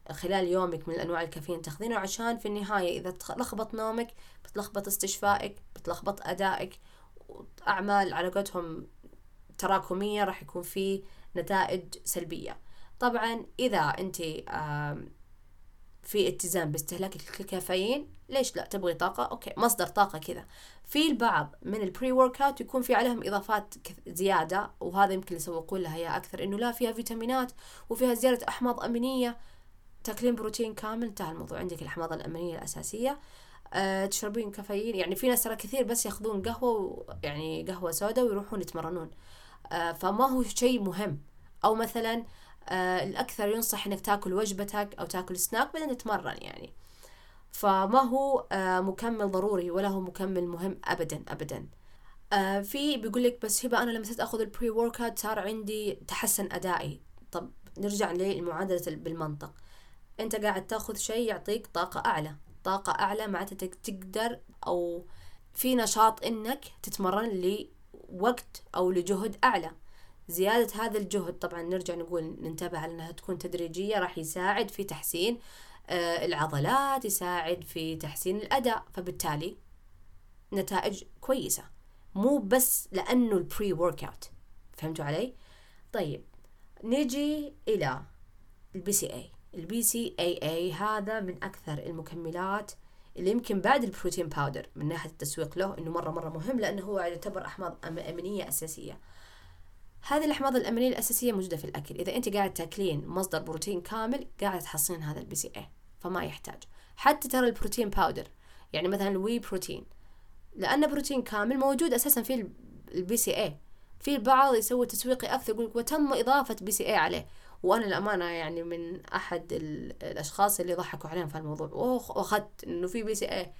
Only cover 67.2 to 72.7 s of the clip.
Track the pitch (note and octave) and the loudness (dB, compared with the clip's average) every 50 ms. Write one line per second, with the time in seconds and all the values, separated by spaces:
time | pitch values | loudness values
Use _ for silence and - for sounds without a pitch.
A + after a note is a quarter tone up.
67.2 | A3+ A#3 G3+ F#3 F3 F#3 G#3 G#3+ - - - - - - - - - - F#3 F3+ | 2 2 0 2 2 2 2 0 -2 -8 -14 -20 -20 -20 -20 -20 -16 -12 -4 2
68.2 | G3 A#3+ B3 - - - - - - - - - F3+ F3+ F#3 F3 F3 F#3+ G3+ F#3 | 4 4 4 2 -2 -12 -16 -18 -14 -6 0 2 4 4 4 4 2 2 2 0
69.2 | G#3+ A3 G3 - - B3+ A3+ F#3 E3 D#3+ - - - - - - - - - - | 0 -2 0 4 4 6 6 4 0 -4 -8 -12 -16 -18 -18 -16 -18 -18 -18 -18
70.2 | - - E3+ F3 F#3 G3+ A3+ A#3+ A3+ G3 G3+ G#3 A3+ A3+ G#3 G#3+ G3+ F3 G3+ G3+ | -12 -6 0 2 4 6 6 6 4 4 2 -2 -2 0 0 0 -2 0 0 -2
71.2 | F3 E3+ - - - E3+ E3+ E3+ E3+ E3+ F#3 F#3+ F3+ F3+ E3+ E3+ E3 E3+ F3 E3+ | 0 -2 -4 -4 -4 -6 -4 -4 -4 -2 -2 -2 -2 -2 -4 -4 -4 -2 -2 -2
72.2 | D#3+ D#3+ - - - D#3+ D#3+ D3+ F3 E3+ | -2 -2 -6 -8 -8 -8 -6 -4 -4 -4